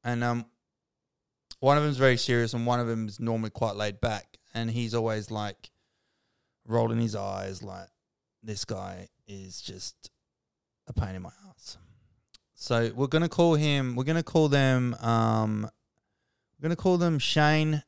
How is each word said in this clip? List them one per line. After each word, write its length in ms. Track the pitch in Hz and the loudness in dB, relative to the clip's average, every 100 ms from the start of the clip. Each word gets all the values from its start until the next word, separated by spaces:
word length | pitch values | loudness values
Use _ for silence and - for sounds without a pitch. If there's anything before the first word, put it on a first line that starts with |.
And, 180 | 123 120 | -4 -2
um, 220 | 120 120 113 _ _ _ _ _ _ _ _ _ _ - | -2 -2 -6 _ _ _ _ _ _ _ _ _ _ -2
one 180 | 131 147 | 2 4
of 60 | |
them's 120 | 147 131 | 2 4
very 220 | 135 120 | 4 4
serious 340 | - 120 117 | 2 2 0
and 140 | 120 117 | -2 0
one 140 | 123 | 0
of 60 | 120 | 0
them 220 | 113 110 | -4 -6
is 100 | 104 | -6
normally 300 | 117 113 110 | -4 -4 -4
quite 260 | - 113 101 | -4 -4 -2
laid 220 | 107 98 | -6 -2
back. 360 | 120 104 - _ _ | -4 -4 -10 _ _
And 180 | 117 113 | -6 -4
he's 240 | 113 117 | -4 -2
always, 360 | 117 113 110 101 | -2 -2 -4 -6
like, 400 | 107 104 98 - _ _ _ _ _ _ _ _ _ - | -6 -6 -10 -20 _ _ _ _ _ _ _ _ _ -4
rolling 320 | 117 113 113 | 0 0 0
his 140 | 113 | -2
eyes 480 | 104 98 98 95 95 | -4 -6 -6 -8 -10
like, 260 | 98 95 98 _ _ _ _ _ | -14 -16 -18 _ _ _ _ _
"This 220 | 110 101 | -12 -10
guy 440 | - 98 95 95 92 _ - | -8 -8 -8 -14 -18 _ -20
is 340 | 98 95 92 | -18 -16 -16
just 480 | - 92 - _ - _ _ _ _ _ _ _ - | -14 -12 -14 _ -20 _ _ _ _ _ _ _ -8
a 60 | |
pain 220 | - 107 | -6 -4
in 80 | 92 | -6
my 80 | 90 _ 202 | -14 _ -20
ass." 280 | _ - - _ _ _ _ _ _ _ | _ -20 -20 _ _ _ _ _ _ _
So 360 | _ - 117 117 | _ -2 0 0
we're 120 | 113 135 | -2 0
gonna 220 | 156 170 | 2 0
call 260 | - 170 | 4 4
him, 420 | 151 151 143 131 123 | 4 4 2 0 -2
we're 80 | |
gonna 180 | 131 165 | 0 0
call 260 | 160 165 151 | 2 4 6
them, 460 | 139 135 127 123 | 6 4 4 2
um, 680 | 120 113 113 113 110 110 107 107 _ _ _ _ _ _ _ _ _ | -2 2 4 4 2 0 -2 -6 _ _ _ _ _ _ _ _ _
we're 40 | |
gonna 140 | 151 170 | -4 0
call 200 | 190 175 | 2 2
them 200 | 175 151 | 2 2
Shane 640 | - 156 151 156 156 151 | 2 4 4 4 2 -2